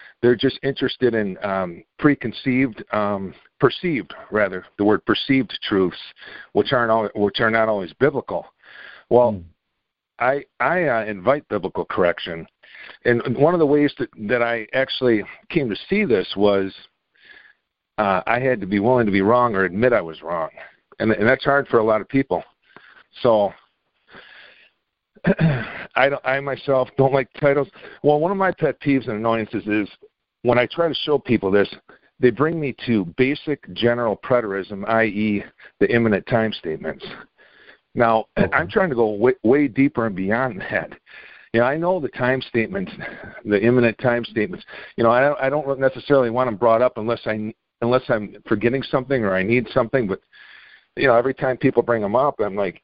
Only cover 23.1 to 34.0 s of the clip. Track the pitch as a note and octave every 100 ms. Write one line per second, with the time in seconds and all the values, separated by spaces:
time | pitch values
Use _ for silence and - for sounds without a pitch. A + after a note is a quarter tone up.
23.1 | - B2+ A2 G2+ - _ _ _ _ _
24.1 | - - - - _ _ _ _ _ _
25.1 | _ - - E3 C3 G#2+ - - A#2 C#3
26.1 | C#3 C3 C#3 C#3 B2+ - C3 B2+ - C3+
27.1 | C3+ A#2+ - D3 C#3+ C#3 - - - C#3+
28.1 | D3 E3+ G3 F#3+ - D#3 - D3 C3+ A#2
29.1 | G#2+ A2+ A2+ G#2+ G#2 G2 G#2+ G2 - -
30.1 | _ _ _ A#2+ A#2+ A#2+ - E3+ C#3 -
31.1 | C#3+ - A2 F#2+ G2+ F#2+ - _ - _
32.1 | - B2+ A2 D#3 E3+ C#3+ - - A2+ E2+
33.1 | - B2+ C#3+ - C#3+ - F2 A#2+ A#2+